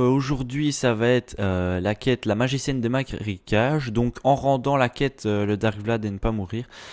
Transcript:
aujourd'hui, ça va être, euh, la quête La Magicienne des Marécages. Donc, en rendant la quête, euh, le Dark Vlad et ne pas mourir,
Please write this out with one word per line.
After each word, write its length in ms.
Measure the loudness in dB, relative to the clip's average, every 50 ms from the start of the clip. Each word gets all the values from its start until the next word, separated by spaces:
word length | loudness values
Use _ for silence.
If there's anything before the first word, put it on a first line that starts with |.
| 4
aujourd'hui, 640 | 4 4 2 2 0 -2 -4 -4 -4 -4 -2 -2 -2
ça 220 | -2 0 0 0 2
va 140 | 2 2
être, 280 | 2 2 2 0 -4 -6 -4
euh, 400 | -2 0 0 0 0 0 -2 0
la 160 | 0 -2 -2
quête 320 | 0 0 0 0 0 0
La 80 | 0 0
Magicienne 460 | 2 0 0 0 -2 -2 -2 -2 -2
des 80 | -2 0
Marécages. 1000 | 0 -2 -2 -4 -8 -8 -6 -6 -8 -8 -4 0 2 2 4 2 2 0 -2 -2
Donc, 280 | 0 0 0 0 -2 0 2
en 120 | 2 2
rendant 420 | 2 2 2 0 2 0 0 2
la 120 | 2 2 2
quête, 360 | 0 -2 -2 -2 -2 -4 -2
euh, 180 | 0 0 2 2
le 100 | 0 0
Dark 220 | 0 0 -2 -2 -2
Vlad 260 | -2 -2 -2 -2 -2
et 60 | -4
ne 80 | -4 -2
pas 120 | -2 -2
mourir, 360 | -2 -2 -4 -4 -6 -8 -8 -10 -14 -18 -18 -18